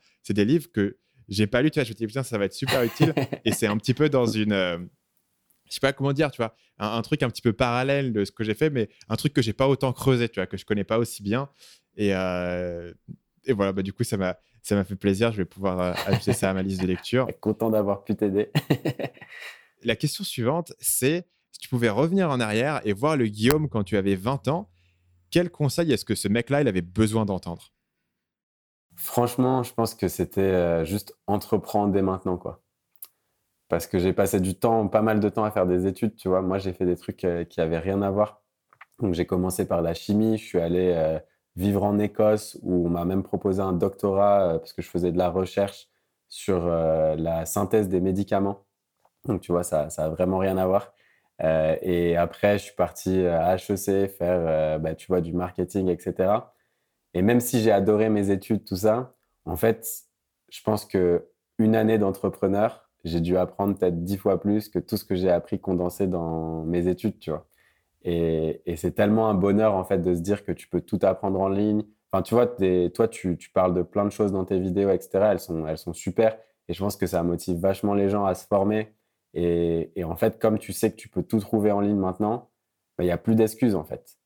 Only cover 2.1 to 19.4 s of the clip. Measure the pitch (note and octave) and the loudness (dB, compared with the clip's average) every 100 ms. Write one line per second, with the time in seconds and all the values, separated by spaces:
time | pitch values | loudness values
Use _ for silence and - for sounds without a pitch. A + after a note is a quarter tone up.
2.1 | B2 C3 G#2 G2 - C3+ C3+ A#2 - D#3+ | -6 -4 -2 -2 -2 -2 0 0 2 2
3.1 | D3+ C3 - A2+ - G#2+ G#2 - B2 D3+ | 2 -2 -2 -2 0 0 0 0 2 2
4.1 | C3+ A#2 G#2+ G#2+ G2 F#2 E2+ F2+ - _ | 4 2 0 0 2 0 -2 -8 -18 _
5.1 | _ _ _ _ _ _ - C3+ C#3 C#3 | _ _ _ _ _ _ -2 -2 0 -2
6.1 | C3+ D3+ - A2 - _ _ G#2 A2+ G#2+ | 0 -2 -2 -6 -6 _ _ -4 -4 -4
7.1 | D3+ B2+ - A#2+ G#2 B2+ A#2+ C3+ C#3 C3+ | -2 -2 0 -2 2 0 2 0 0 0
8.1 | G#2+ G2 - A2 G#2+ D#3 C#3 G#2+ - - | -2 -2 -4 -4 0 0 0 -4 -6 -6
9.1 | A2 D3+ - A2+ - C3+ C3+ C3+ A#2+ C3+ | -2 0 0 0 2 2 2 0 0 2
10.1 | B2 A#2 - G#2 F#2+ - G#2 F#2+ A2 A#2 | 2 2 -2 -6 -8 -4 -2 0 0 0
11.1 | - G2+ A#2 C#3 _ - - _ - G#2 | -4 -4 -4 -4 _ -20 -20 _ -2 0
12.1 | F#2+ F#2 F2+ F2+ F2+ F2+ E2+ F2 - - | 2 0 -2 -2 -4 -4 -8 -12 -18 -20
13.1 | - _ _ - G#2 G2 G2 F#2+ - A#2+ | -20 _ _ -2 0 2 0 -4 -4 -4
14.1 | G2+ F#2 F2+ _ _ - G2+ F#2+ G2 G2+ | 0 -2 -4 _ _ -2 0 0 -2 0
15.1 | F#2+ A#2 G#2 F2 - F#2+ F2+ F2+ F2 - | 2 0 0 -6 -4 -4 0 -2 -2 0
16.1 | G2 - - G2 F#2+ F#2+ F#2 F#2 F#2 - | 0 0 0 0 -2 -2 -2 -2 -2 -2
17.1 | B2 B2 - G#2 G#2 A2+ G#2+ G2+ G2 - | -2 -2 -2 -4 0 0 2 0 -2 -4
18.1 | G2+ G#2 G2 G#2 D3 - C#3 - - C3 | -2 0 0 0 -4 -2 -2 -2 -6 -10
19.1 | - - - | -12 -20 -18